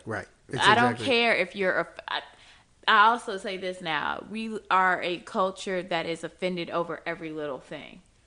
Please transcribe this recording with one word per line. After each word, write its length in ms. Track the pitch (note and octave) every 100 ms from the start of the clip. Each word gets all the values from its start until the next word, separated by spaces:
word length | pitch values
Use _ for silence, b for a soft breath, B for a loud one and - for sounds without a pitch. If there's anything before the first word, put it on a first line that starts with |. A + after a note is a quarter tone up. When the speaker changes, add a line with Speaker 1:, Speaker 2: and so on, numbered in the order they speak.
| -
Speaker 1:
Right. 200 | G#2 - _ -
It's 120 | C3
Speaker 2:
I 120 | F#3+ A3
don't 100 | B3
Speaker 1:
exactly 120 | A#3+ C#4
Speaker 2:
care 300 | A#3 A#3 E3
if 200 | F#3 G3+
you're 240 | F#3 D#3+
a, 80 | E3+ - -
I, 120 | D3+ - - b b b _ -
I 180 | G#3+ A3
also 320 | A#3+ A#3 F#3+
say 180 | G#3+ F#3
this 240 | F#3 F#3
now. 460 | F3 D3 D2 - -
We 260 | G#3+ A3 A3 -
are 280 | F#3 F#3 F3
a 160 | C#3+ E3+
culture 640 | - A3+ F#3+ F#3 G#3 F#3
that 220 | F3 E3+ E3
is 160 | E3 E3
offended 440 | - F#3 F3+ E3+
over 300 | D3 D#3+ D3 -
every 260 | E3+ E3
little 280 | D#3 D3 C3
thing. 420 | - D3+ - F3+ _ _